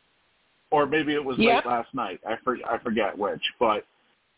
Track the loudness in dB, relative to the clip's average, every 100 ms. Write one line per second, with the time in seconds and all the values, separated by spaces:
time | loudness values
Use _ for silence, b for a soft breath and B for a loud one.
0 | _ _ _ _ _ _ -2 2 2 0
1 | 0 -2 -2 2 4 4 2 -2 -4 -6
2 | -6 -6 -8 -6 -2 -4 -2 -4 -2 0
3 | 0 0 -4 -4 -6 0 0 0 -4 _
4 | _ _ _